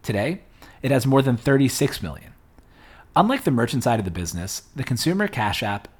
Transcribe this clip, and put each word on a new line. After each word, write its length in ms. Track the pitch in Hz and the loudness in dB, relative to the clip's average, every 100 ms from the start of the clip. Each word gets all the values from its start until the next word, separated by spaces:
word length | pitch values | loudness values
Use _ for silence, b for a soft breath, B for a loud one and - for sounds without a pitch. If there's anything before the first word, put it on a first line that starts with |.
Today, 400 | - 101 123 190 - B B B | -2 -2 -2 -4 -12 B B B
it 80 | 131 | 0
has 160 | 135 131 | 2 4
more 160 | 135 | 4
than 140 | 135 120 | 4 0
thirty-six 640 | - 139 135 - 147 - | 2 4 2 2 -2 -2
million. 320 | 87 69 - - - - b b b b b | -10 -12 -18 -20 -20 -20 b b b b b
Unlike 300 | - 208 254 | 2 2 2
the 80 | 175 | 0
merchant 320 | 123 117 131 | 2 0 0
side 160 | 120 113 | 0 0
of 40 | |
the 60 | 95 | -2
business, 540 | 87 87 87 92 - - | -6 -6 -6 -8 -10 -12
the 100 | 139 | -10
consumer 440 | 127 120 156 185 202 | -4 0 0 0 -2
Cash 340 | 127 104 95 | -2 -2 -2
App 260 | 104 101 - | -4 -6 -10